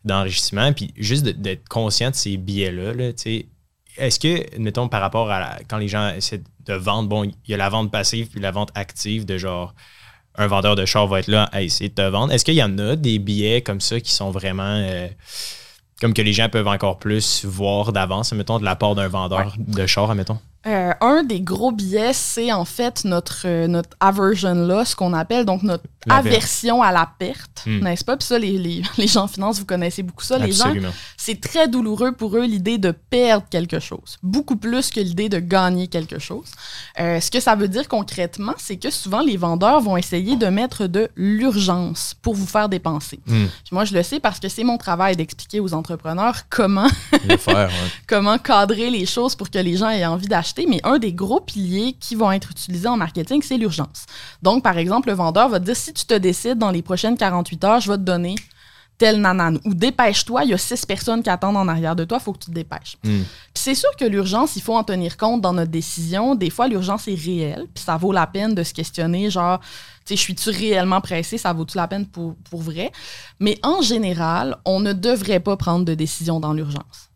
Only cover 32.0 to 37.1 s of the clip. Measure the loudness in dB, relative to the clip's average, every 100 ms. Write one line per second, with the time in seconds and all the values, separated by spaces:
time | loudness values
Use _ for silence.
32 | 0 0 0 2 2 0 0 2 0 -2
33 | _ 2 6 4 2 -4 -2 -4 -6 -12
34 | -14 -8 -2 -2 0 -2 0 0 0 -2
35 | -2 0 0 0 2 4 4 2 -2 -4
36 | -6 -10 -10 -12 -12 -20 -16 -16 -12 -4
37 | -2